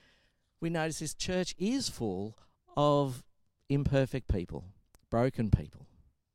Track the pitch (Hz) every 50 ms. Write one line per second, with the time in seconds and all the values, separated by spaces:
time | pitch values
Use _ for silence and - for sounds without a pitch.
0 | _ _ _ _ _ _ _ _ _ _ _ _ 165 165 170 165 156 160 147 -
1 | 165 147 - - - - 185 185 180 - - - 180 214 254 277 226 - - -
2 | 123 104 90 92 101 110 113 - _ _ _ _ _ _ - 143 147 147 143 143
3 | 143 135 127 123 - _ _ _ _ _ _ _ _ - 139 143 139 - 143 135
4 | 135 - - 131 - - - 95 85 - - 71 - 92 - _ _ _ _ _
5 | _ _ - 117 123 135 - - 113 101 - - 76 73 - - - - _ -
6 | - _ _ _ _ _ _